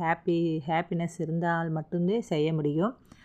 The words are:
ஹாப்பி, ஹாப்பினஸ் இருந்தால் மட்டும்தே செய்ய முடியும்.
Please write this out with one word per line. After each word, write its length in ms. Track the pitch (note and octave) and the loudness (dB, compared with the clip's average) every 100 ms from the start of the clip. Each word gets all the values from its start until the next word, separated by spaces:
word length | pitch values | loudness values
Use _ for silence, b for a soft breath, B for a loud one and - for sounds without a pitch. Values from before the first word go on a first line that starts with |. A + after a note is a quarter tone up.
ஹாப்பி, 600 | E3 E3+ - E3+ E3+ D#3+ D3+ | -2 0 0 2 2 0 0
ஹாப்பினஸ் 480 | E3 E3+ E3+ E3 - | -2 0 -2 -2 -4
இருந்தால் 560 | D#3 E3 E3+ E3+ E3 | -4 0 0 0 0
மட்டும்தே 440 | D#3 D3+ F3 F3 A3+ | -4 -2 0 0 0
செய்ய 340 | - D#3+ D#3 | 0 0 2
முடியும். 440 | D#3+ D3 D3+ G#3 - B B | 2 0 2 0 -2 B B